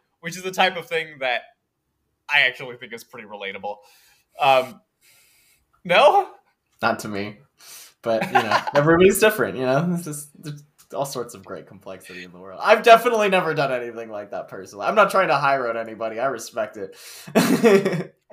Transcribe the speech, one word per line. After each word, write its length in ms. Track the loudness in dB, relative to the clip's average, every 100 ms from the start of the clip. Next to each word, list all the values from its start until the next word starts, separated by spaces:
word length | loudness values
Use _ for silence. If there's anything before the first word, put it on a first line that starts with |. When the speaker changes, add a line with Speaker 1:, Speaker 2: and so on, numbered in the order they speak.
| _ _
Speaker 1:
which 160 | -14 -10
is 80 |
the 80 | -10
type 240 | 0 0 0
of 100 | -6
thing 300 | -6 -6 -8
that 240 | -4 -4 -8 _ _ _ _ _ _ _ -2
I 120 | 2
actually 360 | 2 0 -14 -14
think 160 | -16
is 120 | -18
pretty 240 | -18 -20 -16
relatable. 480 | -10 -10 -10 -12 -12 _ _ _ _ _ -2
Um, 400 | 4 4 2 -10 _ _ _ _ _ _ _ _ _ _
no? 440 | 2 6 8 6 0 -10 _ _ _ _
Speaker 2:
Not 160 | -2 -2
to 80 | -6
me. 280 | -8 -8 -10 _ _ -20 -20 -20 _
But, 240 | -4 -2 0
you 60 |
know, 280 | -2 0 -2 0
Speaker 1:
<laughs> 80 |
Speaker 2:
everybody's 460 | 0 2 4 4 4
different, 360 | 2 2 -4 -2
you 80 |
know? 320 | -2 0 0 -4
This 120 | -8
is, 200 | -12 -16 -16
there's 280 | -16 -16 _ _ _
all 120 | -8 -8
sorts 280 | -8 -10
of 100 | -14
great 240 | -16 -18 -18
complexity 560 | -20 -20 -20 -18 -18
in 80 | -18
the 80 | -18
world. 180 | -20 -6
I've 220 | 2 4
definitely 460 | 8 6 6 0 2
never 260 | 0 0
done 160 | -2 -2
anything 400 | -2 -6 -12 -12
like 220 | -12 -10
that 160 | -12 -12
personally. 380 | -14 -16 -8 -2
I'm 100 | 2
not 160 | 4
trying 160 | 4 2
to 80 | 2
high 200 | 2 0
road 200 | -2 -6
anybody. 420 | -8 -8 -8 -4
I 80 | -4
respect 500 | -6 -8 -6 -6 -6
it. 200 | -12 -14 -20 -20 -2
<laughs> 800 | 0 2 2 4 4 2 -4 -8 _ _